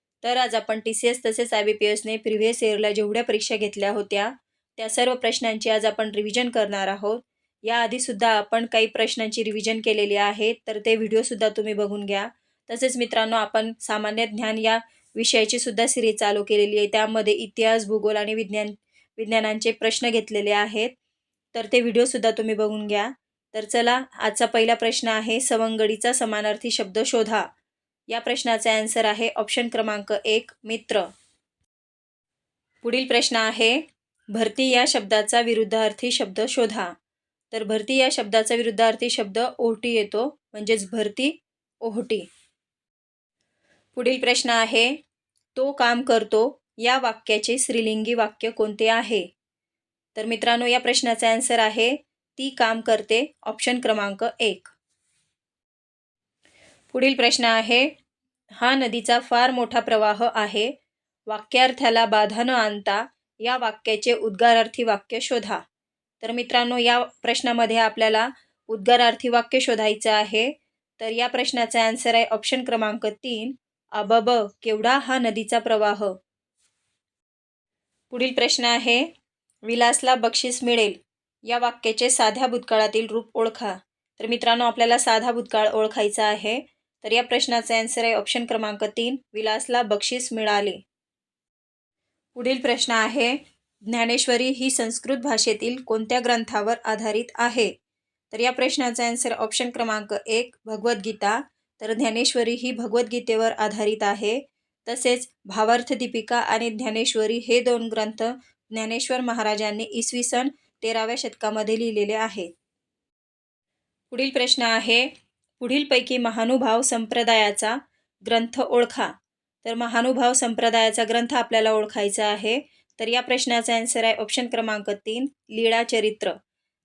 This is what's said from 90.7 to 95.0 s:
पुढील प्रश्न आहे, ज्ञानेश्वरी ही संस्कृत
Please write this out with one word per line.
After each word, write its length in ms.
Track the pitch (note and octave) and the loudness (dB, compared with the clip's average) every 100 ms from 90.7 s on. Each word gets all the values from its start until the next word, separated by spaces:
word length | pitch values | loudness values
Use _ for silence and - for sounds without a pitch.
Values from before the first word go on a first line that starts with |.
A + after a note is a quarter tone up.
| F#3+ - _ _ _ _ _ _ _ _ _ _ _ _ _ _ | -4 -12 _ _ _ _ _ _ _ _ _ _ _ _ _ _
पुढील 260 | B3 B3 C4 | -6 -2 0
प्रश्न 320 | C4 A#3+ - | 0 0 2
आहे, 440 | A3+ A3 B3 A#3+ C#4 - _ _ _ | 2 2 2 0 0 -6 _ _ _
ज्ञानेश्वरी 680 | G3+ A#3 A#3 A#3+ - A#3+ B3+ | -4 -2 0 0 2 2 0
ही 220 | B3+ C4 | -2 -2
संस्कृत 460 | C4 A3+ A3+ | -2 -2 -4